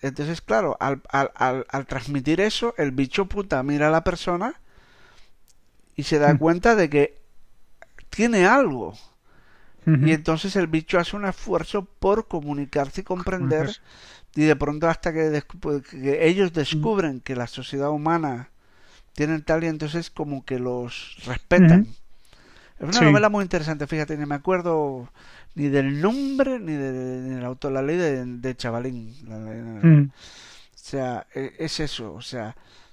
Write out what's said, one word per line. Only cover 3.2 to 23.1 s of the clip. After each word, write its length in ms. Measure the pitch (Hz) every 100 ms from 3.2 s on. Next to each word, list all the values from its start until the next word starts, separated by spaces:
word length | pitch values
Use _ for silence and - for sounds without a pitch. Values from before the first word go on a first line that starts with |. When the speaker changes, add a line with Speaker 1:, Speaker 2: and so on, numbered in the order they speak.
| 190
Speaker 1:
puta 360 | 202 202 -
mira 260 | 139 147 151
a 20 |
la 120 | 160
persona 520 | 165 175 - 175 226 - - - _ _ - - - - - - _ _ - -
y 80 |
se 160 | 139 151
da 160 | 147 147
Speaker 2:
Ujú. 20 |
Speaker 1:
cuenta 380 | 160 175 226 214
de 140 | 160
que 320 | 143 143 - - - - - - - - - -
tiene 360 | - 233 220 180
algo. 480 | 262 233 127 87 107 - _ _ - - - - - -
Speaker 2:
Ujú. 220 | 147 151
Speaker 1:
Y 20 |
entonces 440 | 160 160 160 196 196
el 120 | 165
bicho 320 | 160 160 180
hace 160 | 170 202
un 100 | 196
esfuerzo 600 | - - 175 160 208 190
por 420 | - 190 214 -
comunicarse 760 | 165 147 143 139 147 139 -
y 20 |
comprender. 720 | - 180 175 185 131 156 151 226
Speaker 2:
Comunicarse. 60 | - - - - - 151
Speaker 1:
Y 80 |
de 120 | 156 143
pronto 340 | 147 151 165
hasta 240 | 165 175
que 180 | 160 156
descu-, 500 | 151 - 175 - 143
que 440 | - 139 135 151 165
ellos 260 | 190 185 165 135
Speaker 2:
Ujú. 180 | 156 190
Speaker 1:
descubren 280 | 202 160 131
que 140 | - 127
la 120 | 120
sociedad 420 | - 123 139 143
humana 600 | 151 156 170 151 123 135 _ _ _ - - -
tiene 280 | - 151 160
tal, 220 | 156 160 165
y 20 |
entonces 420 | 156 156 165 165
como 340 | - 147 139 -
que 140 | 131
los 580 | 123 123 123 - - - 127
respetan. 560 | 120 - 175 170 175
Speaker 2:
Ujú. 140 | 220 - - - - - - - - -
Speaker 1:
Es 80 | 156
una 140 | 233
Speaker 2:
Sí. 20 |
Speaker 1:
novela 240 | 156